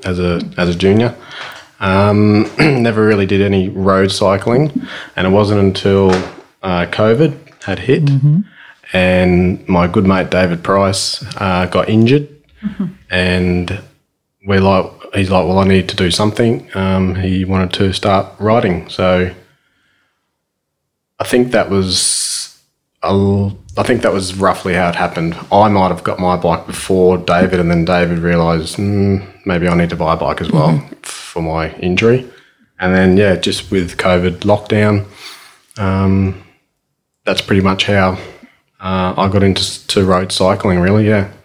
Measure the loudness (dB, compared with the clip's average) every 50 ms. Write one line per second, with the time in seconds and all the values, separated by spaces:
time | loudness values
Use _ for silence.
0 | -6 -6 -4 -2 -2 -2 -2 -4 -6 -6 -4 -2 -2 -2 0 0 2 2 4 4
1 | 2 0 -2 -8 -16 -20 -18 -16 -16 -16 -18 -20 -20 -20 _ -4 -2 0 2 2
2 | 4 4 4 4 4 4 4 2 2 0 0 0 0 2 2 2 0 0 2 2
3 | 2 2 2 2 0 0 0 0 0 2 0 0 0 -2 -2 -2 0 2 2 2
4 | 2 0 0 0 0 0 0 0 0 0 0 2 0 0 -2 -6 -8 -10 -12 -14
5 | -16 -10 -6 -2 0 2 2 2 2 2 2 2 2 2 0 0 0 2 2 4
6 | 4 4 2 0 -2 -6 -12 -18 -20 _ _ _ -6 -4 -2 -2 -2 -2 -2 0
7 | 2 2 2 2 2 0 -2 -6 -16 -20 _ _ -10 -8 -8 -4 -2 0 0 2
8 | 2 2 2 2 2 2 2 2 0 -4 -8 -20 -20 -20 -20 _ _ -4 -2 0
9 | 2 2 4 4 4 4 4 4 2 2 0 -2 -2 0 0 2 2 2 2 2
10 | 2 2 2 2 0 0 0 0 0 0 -2 -4 -2 0 0 2 2 0 -2 -2
11 | -6 -6 -8 -10 -12 -12 -8 -6 -4 -2 -2 -2 -2 -2 -2 -2 0 2 2 4
12 | 4 4 4 2 0 -4 -14 -20 _ _ _ _ -12 -10 -8 -8 -8 -8 -10 -14
13 | _ -6 -2 -2 0 0 0 0 0 0 0 -2 -4 -6 -8 -10 -12 -16 _ _
14 | _ _ _ _ _ _ _ _ -4 0 0 2 4 4 4 2 0 -2 -6 -20
15 | -16 -8 -4 -2 -2 0 2 0 2 2 2 2 4 4 4 2 2 0 -2 -2
16 | -2 -2 0 0 -2 -2 0 0 0 0 0 -2 -6 -8 -6 -4 -2 -2 0 0
17 | 0 -2 -2 -2 -2 -2 -2 -2 -2 0 0 -2 -2 -2 -2 0 0 0 -2 -2
18 | 0 0 0 0 0 -4 -6 -4 -2 0 2 2 2 0 -2 -4 -6 -8 -4 -2
19 | 0 2 2 2 0 -2 -6 -10 -20 _ _ _ _ _ _ _ _ _ _ _
20 | _ _ _ _ _ _ _ _ _ _ _ _ _ _ _ _ _ _ _ _
21 | _ _ _ -10 -4 0 2 2 2 2 2 0 0 0 0 0 0 0 -2 -2
22 | -2 -2 -4 -4 -6 -6 -8 -10 -10 -14 -18 _ _ _ _ _ _ _ _ _
23 | -2 0 0 2 2 2 0 0 0 -2 -4 -8 -14 -10 -6 -4 0 0 0 0
24 | 0 0 0 -2 -4 -6 -4 -2 0 0 0 -2 -2 -2 -2 0 0 0 0 -2
25 | -4 -4 -4 -4 -4 -4 -6 -8 -4 0 2 2 4 4 4 2 2 0 0 -2
26 | -6 -6 -4 -2 -2 -2 0 0 0 0 -2 -2 -4 -10 -12 -8 -4 0 2 4
27 | 4 4 2 2 0 0 2 2 2 2 2 0 0 2 0 0 0 0 0 0
28 | 0 0 -2 -2 -2 0 0 0 2 0 0 -2 -4 -6 -6 -4 -4 -2 0 0
29 | 2 2 0 -2 -4 -8 -16 -10 -6 -4 -2 0 0 0 0 0 0 0 -2 -2
30 | -2 0 0 0 -2 -4 -4 -4 -4 -2 0 2 2 2 0 0 -4 -8 -16 -18
31 | -16 -16 -16 -16 -14 -10 -8 -6 -6 -4 -4 -4 -4 -6 -6 -4 -4 -2 0 2
32 | 2 2 2 2 0 -6 -18 -20 _ _ _ _ _ _ _ -4 -2 0 2 4
33 | 4 4 4 4 4 4 2 0 -2 -4 -4 -6 -6 -4 -4 -4 -4 -4 -4 -2
34 | 0 2 2 2 0 -2 -4 -2 0 0 0 0 0 0 0 2 2 2 2 0
35 | -2 -6 -12 -20 -20 -20 -20 -20 -20 -20 -20 _ _ _ -10 -6 -4 -2 0 0
36 | 2 2 2 2 0 -2 -4 -8 -14 _ _ _ _ _ _ _ _ _ _ _
37 | _ _ _ _ -4 -4 -4 -2 -2 0 0 2 2 2 0 -2 -2 0 0 2
38 | 2 0 -2 -4 -10 -16 -20 -20 -20 -20 _ _ _ _ _ -12 -8 -6 -4 -2
39 | -2 -2 -2 -2 -2 0 2 2 2 2 2 0 -4 -6 -8 -10 -8 -4 -2 0
40 | 2 2 2 0 0 -2 -2 0 0 0 0 0 0 0 0 2 2 2 2 2
41 | 2 2 2 0 0 -4 -8 -18